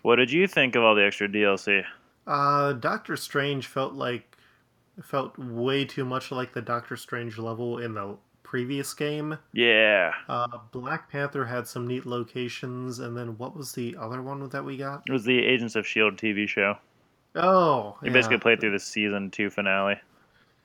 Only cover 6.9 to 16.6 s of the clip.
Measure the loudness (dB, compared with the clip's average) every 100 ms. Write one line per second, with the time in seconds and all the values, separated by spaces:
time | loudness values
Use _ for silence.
6.9 | -12 -8 -8 -6 -8 -8 -6 -6 -6 -6
7.9 | -8 -10 -12 _ _ -6 -4 -2 -4 -6
8.9 | -6 -4 -4 -6 -10 _ 2 6 6 6
9.9 | 6 2 -2 -6 -4 -4 -8 -12 -10 -8
10.9 | -8 -6 -6 -4 -4 -4 -6 -6 -8 -6
11.9 | -6 -4 -6 -6 -6 -8 -8 -10 -8 -8
12.9 | -8 -8 -8 -10 -10 -12 -10 -10 -8 -8
13.9 | -8 -10 -8 -8 -10 -8 -8 -8 -8 -8
14.9 | -10 -4 -2 2 4 6 4 2 -4 -2
15.9 | 2 2 2 -2 -2 -2 0